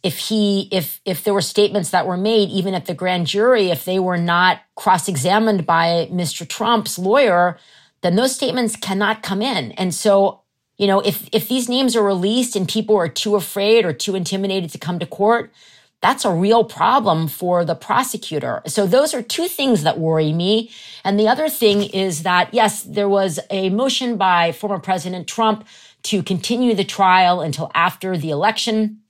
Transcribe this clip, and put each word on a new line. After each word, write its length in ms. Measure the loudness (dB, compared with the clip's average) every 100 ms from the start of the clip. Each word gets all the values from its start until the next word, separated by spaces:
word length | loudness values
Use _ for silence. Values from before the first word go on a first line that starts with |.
if 140 | -6 -6
he, 500 | -4 0 2 0 0
if, 280 | -4 -4 -8 -6
if 180 | -4
there 100 | 0
were 80 | 0
statements 500 | 0 2 2 2 0
that 140 | -2 0
were 120 | -2
made, 320 | 2 2 2
even 240 | 0 -2
at 140 | -4 -6
the 60 |
grand 320 | -4 -2 -2 -2
jury, 460 | 2 4 4 2
if 140 | 0 -2
they 140 | -2
were 180 | 0 0
not 420 | 0 4 4 2 _ -6
cross-examined 920 | 2 2 0 -2 2 2 2 0 2
by 440 | 2 2 0 0
Mister 340 | -4 -4 -6 -10
Trump's 540 | -6 0 0 -2 -4
lawyer, 580 | 2 4 4 4 2 0 _ -20 _ _
then 160 | 0 2
those 180 | 0 -2
statements 400 | -4 -2 -2 -4
cannot 480 | -6 -2 0 -2
come 180 | -4 -4
in. 300 | -2 -4 -6
And 220 | -6 -4 0
so, 460 | 2 4 4 -2 _ _ _ _
you 100 | 2
know, 120 | 2
if, 300 | 0 -4 -4
if 160 | -4 -2
these 220 | -4 -2
names 260 | 0 0 2
are 80 |
released 520 | 0 0 0 0 -2 -2
and 100 | -2
people 300 | -2 2 2
are 100 | 2
too 280 | -4 0 0
afraid 500 | -2 -2 4 4 4
or 80 |
too 220 | -2 -4 -4
intimidated 560 | -4 -4 -2 -2 -4
to 60 | -8
come 220 | -6 -6
to 60 | -6
court, 480 | 0 2 2 0 _ -20 _ _ _
that's 240 | 0 0 0
a 80 |
real 320 | 2 4 4 2
problem 640 | 0 2 2 2 0 -2
for 340 | -4 -2 0
the 120 | 0 -4
prosecutor. 840 | -2 -2 -2 -6 -8 -6 -4 -6 -4
So 180 | -2 2
those 280 | 4 2
are 80 | -2
two 260 | -6 -4 -4
things 360 | -2 0 2
that 140 | 2 0
worry 360 | 0 0 0
me. 360 | 0 0 0 -2 -14 -20 -8 -2
And 120 | 2
the 120 | 2
other 180 | 2 0
thing 340 | 2 2 4
is 420 | 0 -2 -2 -2
that, 300 | 0 2 2
yes, 300 | 2 2 0
there 240 | -8 -2 2
was 320 | 2 0 -4 -6
a 200 | -4 -2
motion 480 | 0 0 -2 -4 0
by 340 | 2 4 2
former 280 | -2 -6 -6
President 500 | -2 -4 -4 -8 -8
Trump 360 | 0 0 0 -6 -20 -20 _
to 200 | -4 -2
continue 540 | 0 -4 -2 0 2 2
the 80 |
trial 560 | -2 2 4 6 4 2
until 320 | -2 -4 -4
after 440 | 0 0 -2 -6 -4
the 140 | -4
election. 680 | -2 0 -2 -2 -2 -2 -4 _